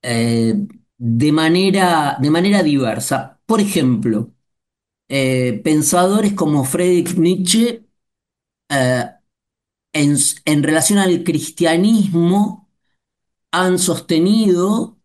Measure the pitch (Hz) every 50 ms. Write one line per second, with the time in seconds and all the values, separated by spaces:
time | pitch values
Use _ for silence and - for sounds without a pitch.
0 | - - 117 117 117 117 117 117 113 113 110 101 101 - - - _ _ _ _
1 | 120 117 113 117 143 151 147 156 156 160 165 180 190 196 190 196 190 180 170 160
2 | 151 139 131 127 131 147 156 165 175 202 202 202 180 151 147 139 127 113 110 117
3 | 120 - 139 131 135 - - _ _ _ 220 214 202 202 - 190 143 127 123 107
4 | 101 120 110 107 107 - _ _ _ _ _ _ _ _ _ _ _ _ _ _
5 | _ _ 131 139 135 131 131 127 127 123 120 101 - - 156 151 151 - - 175
6 | 180 185 202 214 214 202 202 190 180 151 147 147 131 131 - 175 180 180 180 175
7 | 170 180 180 180 160 175 190 180 190 175 - 226 226 240 226 - _ _ _ _
8 | _ _ _ _ _ _ _ _ _ _ _ _ _ _ 143 139 131 127 127 123
9 | 117 120 - _ _ _ _ _ _ _ _ _ _ _ _ _ _ _ _ 156
10 | 147 143 147 139 - - - - _ - 151 147 139 151 156 160 160 - 208 202
11 | 196 185 180 165 175 - 160 151 - - - - 175 165 165 170 185 214 226 220
12 | 196 202 165 170 170 170 180 202 208 202 - - _ _ _ _ _ _ _ _
13 | _ _ _ _ _ _ _ _ _ _ - 170 185 185 180 180 180 - 170 -
14 | - _ 175 160 165 190 214 226 220 202 180 175 180 196 214 226 - - - _
15 | _